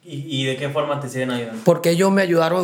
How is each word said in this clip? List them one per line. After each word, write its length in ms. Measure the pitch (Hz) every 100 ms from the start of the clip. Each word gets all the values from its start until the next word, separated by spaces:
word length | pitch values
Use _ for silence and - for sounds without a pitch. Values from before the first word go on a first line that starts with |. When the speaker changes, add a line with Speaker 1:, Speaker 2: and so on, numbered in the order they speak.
Speaker 1:
y, 380 | 175 139 - 135
y 40 | 135
de 120 | 131
qué 100 | 139
forma 320 | 147 143 135
te 80 | 127
siguen 240 | 127 127
ayudando? 300 | 120 113 113
Speaker 2:
Porque 280 | - 165 170
ellos 200 | 170 196
me 100 | 196
ayudaron 380 | 185 165 160 180